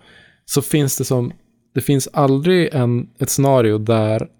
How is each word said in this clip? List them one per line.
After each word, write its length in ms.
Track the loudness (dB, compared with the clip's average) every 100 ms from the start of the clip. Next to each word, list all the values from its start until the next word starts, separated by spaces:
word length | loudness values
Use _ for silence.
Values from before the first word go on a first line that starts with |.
| _ -20 _ _
så 180 | -4 -4
finns 340 | 0 0 0 -2
det 80 |
som, 280 | -2 -2 -2 -8 _ _ _
det 60 | -6
finns 280 | 0 0 0
aldrig 560 | 0 2 2 2 2 0
en, 340 | 0 0 -2 -4 -6
ett 120 | -4
scenario 480 | 0 2 4 2 0
där 500 | 0 0 0 -2 -6